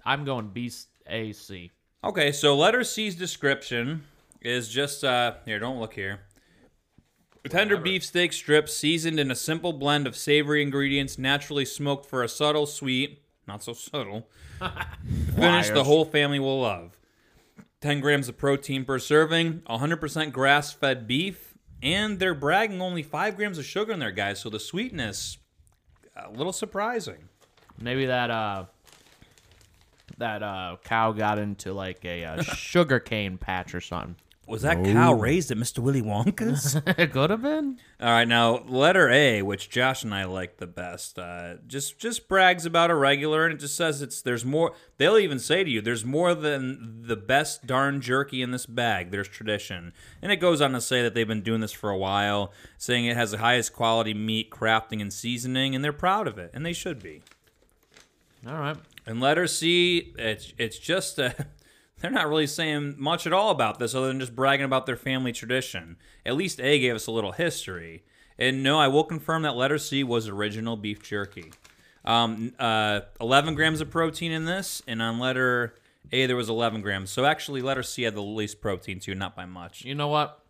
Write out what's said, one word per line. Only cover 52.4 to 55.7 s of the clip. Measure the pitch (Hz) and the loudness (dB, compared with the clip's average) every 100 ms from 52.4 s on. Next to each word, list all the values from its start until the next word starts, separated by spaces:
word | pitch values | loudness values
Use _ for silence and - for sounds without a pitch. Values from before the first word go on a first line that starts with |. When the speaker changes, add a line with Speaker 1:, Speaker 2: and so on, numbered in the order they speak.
| 101 - - - | -2 -8 -20 -12
Speaker 2:
saying | - 120 117 | -2 0 0
it | 120 | 0
has | 113 | 0
the | 104 | 0
highest | 113 123 113 | 2 2 0
quality | - 113 113 110 | 0 2 2 0
meat, | 104 110 110 110 | -2 -2 -2 -4
crafting, | - 110 110 110 107 | -2 2 2 2 -8
and | 101 | -8
seasoning, | - 117 120 127 131 135 | -6 -6 -4 -2 -2 0